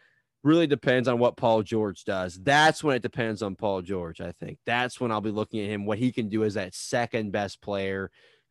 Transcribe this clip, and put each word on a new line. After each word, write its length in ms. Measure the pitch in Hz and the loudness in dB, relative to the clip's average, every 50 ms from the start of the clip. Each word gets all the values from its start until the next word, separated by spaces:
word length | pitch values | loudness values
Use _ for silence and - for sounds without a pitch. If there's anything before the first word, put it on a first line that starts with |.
| _ _ _ _ _ _ _ _ | _ _ _ _ _ _ _ _
Really 240 | - 147 165 170 165 | 2 4 4 4 4
depends 420 | 143 139 117 - 131 123 127 117 127 | 4 2 0 2 2 4 4 4 2
on 100 | 120 117 | 2 4
what 200 | 120 117 - - | 4 2 2 2
Paul 240 | 127 117 113 110 | 2 4 4 4
George 420 | 101 - 117 110 107 101 92 - - | 2 2 0 0 0 -2 -4 -6 -6
does. 340 | 107 98 95 92 90 90 95 | -4 -4 -2 -4 -6 -8 -4
That's 420 | 95 139 143 151 156 156 151 - 156 | 0 4 6 6 6 6 4 2 0
when 100 | 147 131 | 0 0
it 60 | 117 | 0
depends 400 | 98 113 - 135 117 113 107 98 | -2 -4 -4 -2 -2 -2 -2 -4
on 140 | 110 98 92 | -4 -6 -4
Paul 240 | - 117 101 98 92 | -2 -2 -2 -2 -2
George, 400 | 87 90 98 90 85 82 82 - | -4 -4 -4 -6 -6 -8 -10 -10
I 120 | 87 87 | -10 -12
think. 260 | 87 - 85 92 - - - | -10 -12 -12 -14 -14 -10 -4
That's 340 | 120 117 120 123 123 - - | -2 0 0 0 -2 -4 -4
when 100 | 127 117 | -2 -2
I'll 120 | 110 107 | -2 -2
be 80 | 98 110 | -2 -2
looking 300 | 101 107 107 - - 110 | -2 -4 -4 -4 -4 -6
at 100 | 101 101 | -4 -4
him, 160 | 107 101 101 | -4 -4 -2
what 100 | 107 107 | -2 -2
he 160 | 107 127 127 | 0 0 0
can 160 | - 131 110 98 | 0 -2 -4 -2
do 160 | 107 107 110 | 0 0 0
as 80 | 107 | 0
that 220 | 98 107 92 92 - | 0 -4 -6 -8 -10
second 580 | - - - 135 120 117 - - 113 107 101 | -12 -8 -4 -2 -2 -2 -2 -2 -4 -4 -2
best 300 | 92 107 101 95 - - | -4 -4 -4 -4 -6 -10
player, 480 | - 104 101 98 95 98 95 95 95 - _ _ _ _ _ _ _ _ | -8 -6 -4 -2 -2 -2 -4 -4 -6 -8 _ _ _ _ _ _ _ _